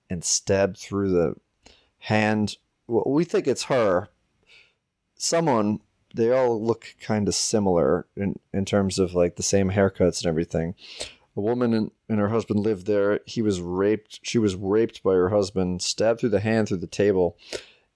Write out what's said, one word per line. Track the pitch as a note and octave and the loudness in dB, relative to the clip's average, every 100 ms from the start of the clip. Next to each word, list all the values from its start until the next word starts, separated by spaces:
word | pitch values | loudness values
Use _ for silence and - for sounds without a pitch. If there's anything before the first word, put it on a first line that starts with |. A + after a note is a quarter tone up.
| _ | _
and | F2+ | -8
stabbed | - - - G2 G2 F#2 | -4 -4 0 0 0 -2
through | - G2+ G2 | -6 -4 0
the | F2+ D#2+ - _ _ - - _ _ | 2 0 -2 _ _ -20 -20 _ _
hand. | - A2 G#2+ G#2+ G#2 - _ _ - | -2 0 2 0 -2 -6 _ _ -4
Well, | A2+ - | -2 0
we | C#3+ | 0
think | E3+ G3+ - | 0 -2 -2
it's | A#2 | -4
her. | - C3+ G#2+ F2+ G#2 _ _ _ _ - _ _ _ _ _ _ | -2 0 2 0 -2 _ _ _ _ -20 _ _ _ _ _ _
Someone, | - E3 E3 A#2+ G#2 G#2+ - _ _ | -2 0 2 2 2 -2 -6 _ _
they | - A2+ | -2 2
all | B2+ B2 A#2 | 4 2 0
look | A2+ A2 - - | 0 -2 -4 -20
kinda | - G#2+ G2 | -4 0 0
similar | - - A2 G2 F2 C#2 F2 - - | -2 0 0 2 4 4 2 -2 -6
in, | G2+ - - | -6 -6 -6
in | G2 G2 | -6 0
terms | G#2 G2 F#2 | 0 0 0
of, | F2+ | 0
like, | F2+ F2 - | 2 0 0
the | |
same | - G2 F#2+ | -2 0 2
haircuts | G2+ G2 - F2+ - | 2 0 2 0 2
and | F2+ | -2
everything. | D#2+ E2+ E2 E2 - - - - - _ - | -2 -2 -4 -4 -8 -16 -16 -16 -16 _ -6
A | |
woman | G#2 B2 A#2+ | -4 0 0
and, | A2+ G#2+ - - | 0 -2 -8 -6
and | G#2+ | -2
her | G2+ | 0
husband | A2+ G2+ G#2+ | 0 0 0
lived | G#2 G2 F#2 | 0 -2 0
there. | G#2 G2+ G#2 | 0 2 0
He | - - | -4 -2
was | G#2+ F#2 | 0 0
raped. | F2 F2+ G2+ G#2+ - - | -2 0 0 0 -4 -16
She | - B2 | -4 0
was | G#2+ | 0
raped | F#2 G2 G#2+ A2+ - | 0 0 0 0 -2
by | F#2+ | 0
her | F#2 F2+ | 2 2
husband, | G#2 F#2+ F#2+ F2+ F2+ | 0 0 -2 -2 -2
stabbed | - - A2 A#2 | -6 -2 -2 0
through | B2 | 0
the | G2 | 0
hand, | G#2+ A2+ G#2+ | 2 0 0
through | F#2+ | -2
the | - | -6
table, | - G2+ F#2 F2 - - - - _ _ | 0 2 4 0 -2 -12 -14 -14 _ _